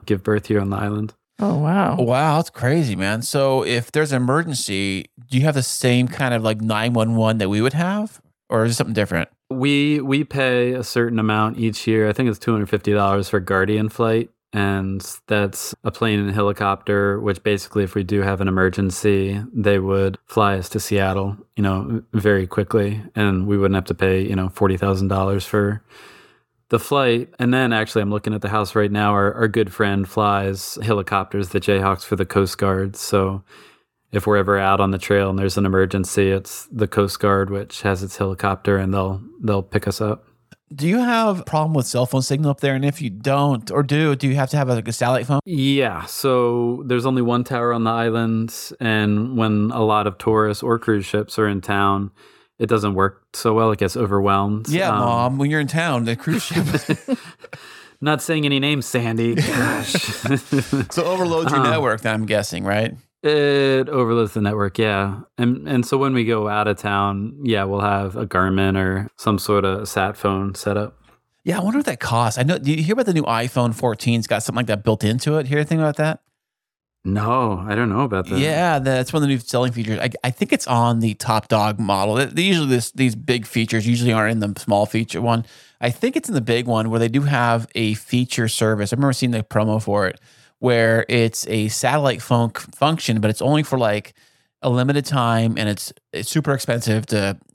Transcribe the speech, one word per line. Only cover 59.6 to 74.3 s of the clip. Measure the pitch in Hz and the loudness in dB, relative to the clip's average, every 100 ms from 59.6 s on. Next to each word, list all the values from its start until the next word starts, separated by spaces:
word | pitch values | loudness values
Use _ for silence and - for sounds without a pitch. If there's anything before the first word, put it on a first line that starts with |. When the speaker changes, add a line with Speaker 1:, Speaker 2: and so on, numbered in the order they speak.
| - - - 175 - - | -2 -2 -4 -4 -4 -6
Speaker 1:
<laughs> | 113 135 - 143 - 139 110 | -2 -2 0 -2 0 -2 -2
Speaker 3:
So | - | -2
overload | 170 185 180 165 160 | -2 0 0 0 0
your | 139 | 0
Speaker 1:
Um, | 127 | 2
Speaker 3:
network, | 120 127 110 | 2 0 0
then, | 113 | -2
I'm | 110 107 | -2 0
guessing, | 104 101 85 | 0 -2 -4
right? | 98 104 113 120 - _ | -2 0 -2 -6 -18 _
Speaker 1:
It | 151 151 143 143 135 131 131 | 0 2 4 4 4 2 0
overloads | 143 117 117 107 | 0 2 2 0
the | 110 | 0
network, | 101 107 101 104 | 0 0 -2 0
yeah. | 110 98 98 104 - - | 2 2 0 -4 -10 -2
And, | 120 135 147 | 0 0 0
and | 131 | 0
so | 123 135 | 2 0
when | 139 | 2
we | 127 | 0
go | 113 113 104 | 0 0 0
out | 104 107 | 0 0
of | 101 | 0
town, | 104 101 101 98 107 143 | 0 2 2 0 -4 -4
yeah, | 135 107 | -2 0
we'll | 98 98 | 0 0
have | 104 101 98 95 | 0 0 -2 -4
a | - | -2
Garmin | 92 95 95 95 95 | 2 2 2 2 2
or | 95 95 107 - | 0 -2 -4 -6
some | 113 101 | 0 0
sort | - 101 98 | 2 2 2
of | 95 110 | -2 -4
sat | 101 98 104 | -2 -2 0
phone | 101 95 98 | -2 0 -2
set | 98 104 101 | -4 -2 -2
up. | 104 - _ _ _ _ | -4 -10 _ _ _ _
Speaker 3:
Yeah, | - 185 | -4 -2
I | |
wonder | 190 269 | 0 0
what | 294 | 0
that | 123 | -4
costs. | - 117 117 123 | -2 0 0 0
I | |
know. | 131 180 | 0 0
Do | 135 | 0
you | 156 | 0
hear | 160 | 0
about | 233 220 | 0 0
the | |
new | 165 | 0
iPhone | - 117 123 135 120 | 0 0 -2 0 -2
fourteen's | 110 127 107 123 117 | 0 -2 -2 0 0
got | 107 | 0